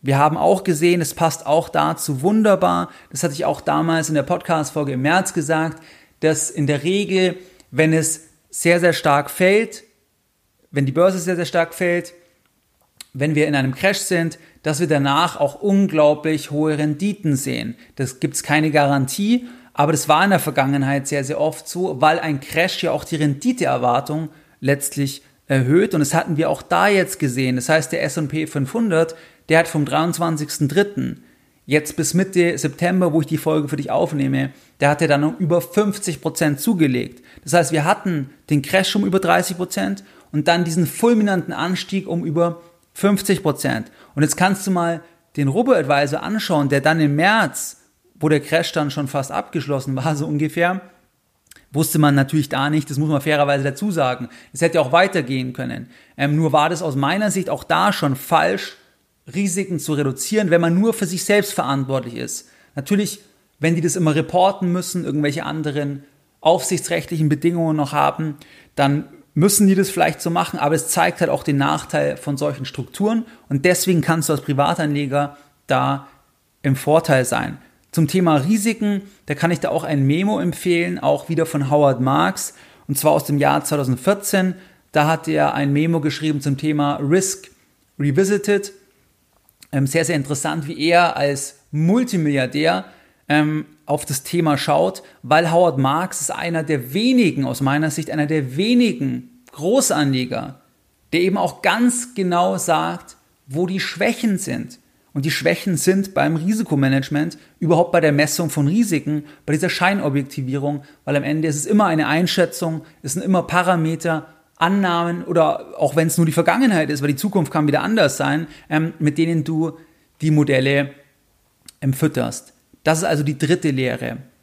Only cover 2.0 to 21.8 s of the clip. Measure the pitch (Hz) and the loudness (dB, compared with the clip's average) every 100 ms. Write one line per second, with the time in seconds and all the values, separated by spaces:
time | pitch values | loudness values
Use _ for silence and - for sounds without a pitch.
2 | - 135 156 214 214 190 180 175 - - | -4 -2 2 4 4 4 2 0 -4 -10
3 | - 139 170 143 143 147 - 151 160 165 | -16 -6 -4 -2 -4 -2 -2 0 0 0
4 | 156 151 135 175 - 165 147 - 143 127 | 0 -2 0 -4 0 -2 -2 -4 -4 -2
5 | 139 175 190 - 143 160 160 151 - - | 0 0 0 -4 -2 -2 -2 -6 -18 -20
6 | _ _ 156 156 - - 143 143 151 190 | _ _ 0 0 -4 -2 -2 0 0 -2
7 | 196 190 185 175 - _ _ - 160 160 | 0 0 0 -2 -14 _ _ 0 2 4
8 | 160 - - _ _ - 170 175 175 160 | 0 -6 -12 _ _ -2 2 4 4 2
9 | 160 143 143 - 185 202 220 - _ _ | 2 2 0 0 4 4 0 -8 _ _
10 | _ _ _ _ _ _ _ 139 135 131 | _ _ _ _ _ _ _ -2 -2 4
11 | 180 185 170 175 170 175 165 - 180 175 | 4 2 -2 -4 -2 -2 -2 -2 -2 -2
12 | 170 - _ _ _ _ _ _ _ _ | -4 -16 _ _ _ _ _ _ _ _
13 | - 131 147 151 151 147 131 131 190 208 | -18 -4 -2 2 2 2 0 0 0 0
14 | - 180 165 - - _ 156 147 165 151 | -2 -2 -2 -6 -20 _ -4 -2 0 2
15 | 139 143 175 - 143 - 208 196 196 156 | 2 2 0 0 -2 0 0 2 2 4
16 | 147 151 160 156 - 147 156 151 151 147 | 4 4 0 -2 -2 -2 0 0 0 -2
17 | 196 202 160 139 139 123 117 - - - | -4 -2 0 0 -2 -6 -6 -10 -18 -8
18 | 131 - 151 139 - 147 156 147 143 139 | -6 -4 -4 -4 -2 0 2 2 2 2
19 | 131 - 202 240 247 - - - 143 156 | 0 -2 0 0 0 -20 -20 0 2 2
20 | - 156 196 185 147 147 135 139 135 143 | 2 2 4 2 0 0 2 2 0 -2
21 | 135 143 131 143 151 156 - 175 | -2 -4 -4 -2 -2 -2 -12 -6